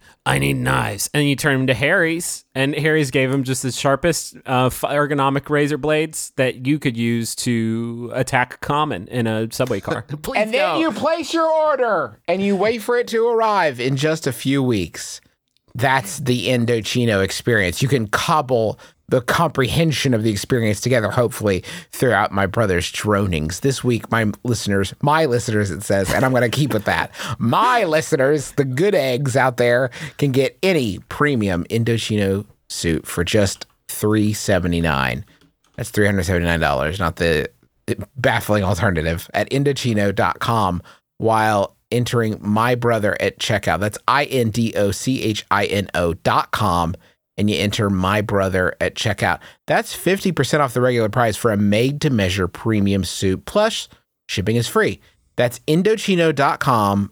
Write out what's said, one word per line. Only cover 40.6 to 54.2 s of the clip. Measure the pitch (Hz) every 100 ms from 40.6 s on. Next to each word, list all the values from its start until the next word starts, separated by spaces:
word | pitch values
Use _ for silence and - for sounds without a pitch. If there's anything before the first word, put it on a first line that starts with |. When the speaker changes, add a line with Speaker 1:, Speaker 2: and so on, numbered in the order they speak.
| 95 87 - - _ -
Speaker 3:
while | 110 110 110 104 98 _ -
entering | 120 117 120 110 101
my | 101 107 120
brother | 123 120 113 101 -
at | 98 -
checkout. | - 104 - 85
That's | 104 - -
I | 135 147
N | 131 113
D | 110 113 92
O | 101
C | - - 131
H | 107 104 -
I | 101 104
N | 101 92
O | 87 87 82
dot | - 123 -
com, | - 104 87 82 - _ _ _ -
and | 104
you | 80
enter | 101 - 101
my | 95 92 107
brother | 107 101 95 92 90 -
at | 90 -
checkout. | 113 95 101 82 - - -
That's | 170 226
fifty | - - 202 196
percent | 160 131 156
off | 139
the | 127
regular | 127 120 107
price | 127 120 101
for | 117
a | 101
made-to-measure | 104 104 131 143 156 120 92 95 90
premium | - 117 107 101 98
suit, | 90 - 98 92 -
plus | 208 214 - - - _ _